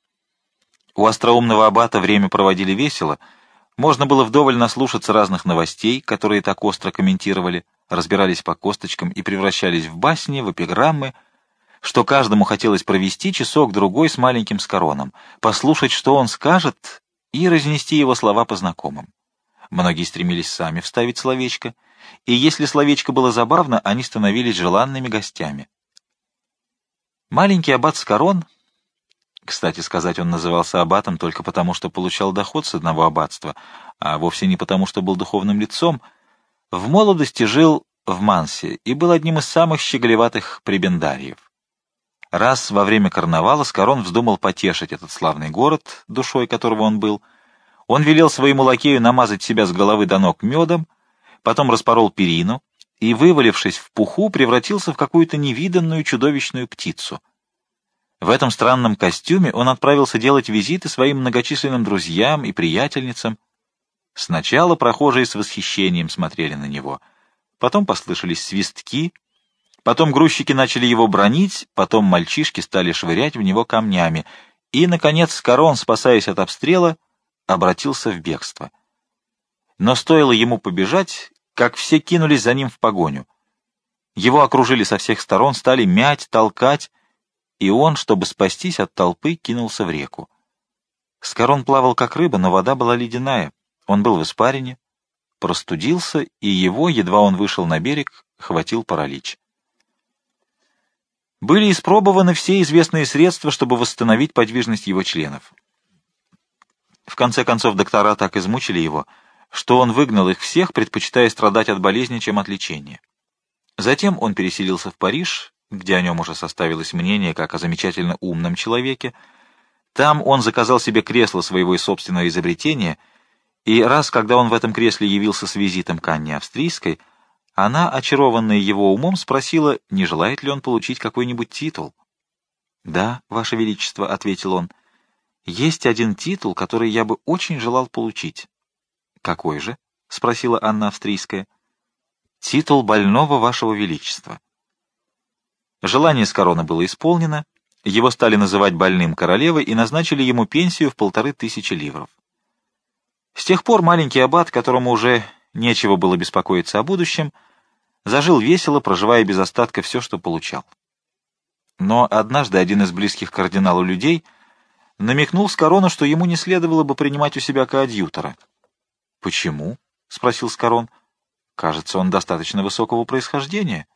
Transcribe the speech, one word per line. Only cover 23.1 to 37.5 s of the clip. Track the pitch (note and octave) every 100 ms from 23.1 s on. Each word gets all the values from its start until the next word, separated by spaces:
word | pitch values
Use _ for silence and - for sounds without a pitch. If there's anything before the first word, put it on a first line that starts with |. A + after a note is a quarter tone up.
было | B2+ B2+
забавно, | A2+ A#2 E3 D3+ A2
они | G2 A2+
становились | B2+ A2 G2+ A2 B2 F#2
желанными | F2+ F#2+ C3 C3+ B2+
гостями. | A2 - - D#2 C#2 C#2 _ _ _ _ _ _ _ _ _ _ _ _ _ _ _ -
Маленький | - G3 F#3+ D#3
аббат | C3 D3 -
Скарон, | - G#2+ E3 F#3+ - _ _ _ _ _ _ _ _ - -
кстати | - F2 E2
сказать, | - F2+ F2 F2
он | E2+
назывался | E2+ F2 F2 E2 F2+
аббатом | E2+ G2 - E2+
только | E2+ -
потому, | - - F2
что | F2 F2+
получал | - F#2 - G2
доход | F#2+ G2+ D#3 -
с | E2+
одного | E2 D#2+
аббатства, | D#2+ D#2 D2+ - D2+ - - - - -
а | D#2 D#2
вовсе | E2+ - F#2+
не | F2+
потому, | F#2 F#2+ F#2+
что | -
был | F#2 F#2
духовным | F#2+ G#2 G2+ G#2
лицом, | G#2 - E3+ C#3 _ _ _ _ _ _ -
в | F2+ G#2+
молодости | F#3 G#3+ F3 C#3+ -
жил | A2